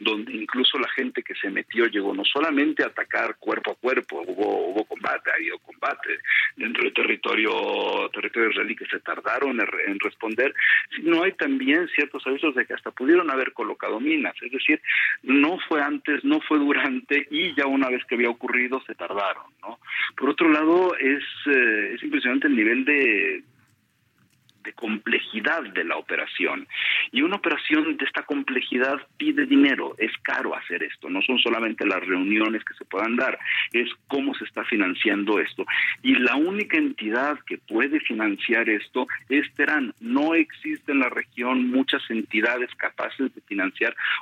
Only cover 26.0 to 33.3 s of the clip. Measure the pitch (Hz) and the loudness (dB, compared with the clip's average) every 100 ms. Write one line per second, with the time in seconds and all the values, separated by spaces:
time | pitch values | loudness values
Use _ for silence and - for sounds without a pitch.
26 | - 82 - - 82 69 - - - - | -4 -4 -4 -2 -2 -2 -8 -4 0 0
27 | - 127 160 196 170 147 - 156 156 143 | 0 0 0 0 -2 -2 0 2 2 -2
28 | 135 - - 143 139 123 - 123 131 143 | -4 -4 -4 -4 -2 -4 -2 0 0 -2
29 | - - 151 143 131 139 143 127 - - | -6 -4 0 2 6 6 6 4 -4 -4
30 | 110 - - 131 117 - - 87 82 - | -4 -4 -4 -2 -4 -6 -6 -6 -6 -8
31 | 73 92 117 123 120 113 113 107 104 92 | -6 -2 0 2 2 0 -2 0 0 0
32 | 90 92 92 107 110 110 - - - 92 | 0 0 2 2 2 -2 -6 -12 -6 -4
33 | 110 123 127 | 0 0 0